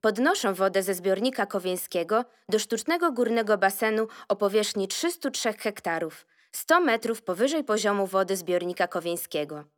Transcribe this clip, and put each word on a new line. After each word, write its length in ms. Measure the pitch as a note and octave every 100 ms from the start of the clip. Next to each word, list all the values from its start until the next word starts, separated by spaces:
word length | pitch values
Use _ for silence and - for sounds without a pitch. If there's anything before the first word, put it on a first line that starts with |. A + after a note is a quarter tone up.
podnoszą 540 | A3 G#3 C4+ G4 G#3
wodę 280 | F3+ F#3+ F#3+
ze 120 | F#3+
zbiornika 520 | F#3 F3+ F#3+ A#3+ B3+ G3+
Kowieńskiego 760 | G3 F#3 F#3 - F3+ E3+ G#3+ B3 _ -
do 100 | G#3+
sztucznego 540 | - A3+ B3+ E4+ E4+
górnego 460 | A#3+ A#3 A#3 G#3+ G#3
basenu 500 | G3 G3 A3 A3 A3 - -
o 80 | G3+
powierzchni 520 | G3+ G#3+ G#3 G#3+ G3
trzystu 420 | - E4 F4 C#4
trzech 280 | - A#3+ G#3+
hektarów, 680 | A3 G#3 - E3 E3 - _ _ _ -
sto 240 | - E4
metrów 420 | E4 A3+ A3+ A3+
powyżej 420 | - F3+ B3+ D#4+
poziomu 420 | C#4 G#3+ G3+ G3+ F#3+
wody 300 | F#3+ F#3+ F#3+
zbiornika 500 | F3 F3 F3+ F3+ F3+
Kowieńskiego. 760 | F3+ E3+ E3+ - D3+ D3+ D3+ D3